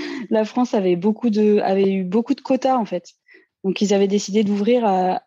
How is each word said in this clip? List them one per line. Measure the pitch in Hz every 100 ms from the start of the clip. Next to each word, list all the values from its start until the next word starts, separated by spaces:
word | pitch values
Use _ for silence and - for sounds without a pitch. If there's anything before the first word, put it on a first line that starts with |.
| 294 277 220
la | 220
France | 214 247 247
avait | 220 185 175
beaucoup | 202 214 240
de, | 208 214 208
avait | - 196 196
eu | 190
beaucoup | 185 214 233
de | -
quotas | - 262 262 262
en | 202
fait. | 175 - _ _ - _ _
Donc | 190 -
ils | 196
avaient | 202 196
décidé | 202 196 202
d'ouvrir | 202 202 208 247 220
à, | 185 185 185